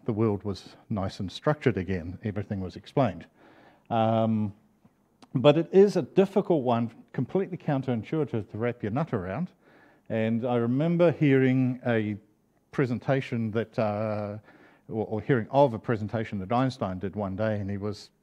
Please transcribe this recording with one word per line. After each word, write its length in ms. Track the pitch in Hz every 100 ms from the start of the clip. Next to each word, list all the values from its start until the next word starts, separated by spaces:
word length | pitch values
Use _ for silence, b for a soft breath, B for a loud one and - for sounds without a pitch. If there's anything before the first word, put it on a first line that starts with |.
| -
the 60 |
world 300 | 104 113 101
was 340 | 104 92 - - -
nice 320 | 107 92 -
and 100 | 95
structured 460 | - - 147 131 95
again. 420 | 90 92 82 90
Everything 360 | 107 98 101 98
was 160 | 92 90
explained. 500 | - - 127 85 - b b b b b b
Um, 640 | 113 113 113 113 110 107 98 _ _ _ _ _ _ -
but 240 | - 147 156
it 100 | 165
is 260 | 185 202 180
a 60 |
difficult 600 | 139 - 190 214 185 170
one, 260 | 123 117 117 - -
completely 460 | - 127 185 190 175
counterintuitive 920 | - 143 131 120 - 160 143 113 101
to 80 | 104
wrap 240 | 120 117
your 100 | 107
nut 200 | 117 156
around. 360 | 113 90 101 180 _ b b b b b
And 340 | 110 110 113
I 120 | 120 120
remember 560 | 117 127 165 170 175
hearing 680 | 139 151 135 131 131 127 127 127
a 320 | 113 104 101 _ _ _ _ _
presentation 800 | - 131 120 - 135 131 120 113
that, 260 | 107 107 -
uh, 580 | 110 104 110 104 104 107 B B B B B
or, 160 | 113 101
or 140 | 107
hearing 240 | - 135 107
of 220 | 135 143
a 60 | 110
presentation 600 | - 113 107 117 113 104
that 120 | 92
Einstein 460 | 117 131 123 101 92
did 180 | 95 92
one 180 | 98
day, 240 | 95 110 104
and 120 | 98
he 80 | 101
was 320 | 104 101 - _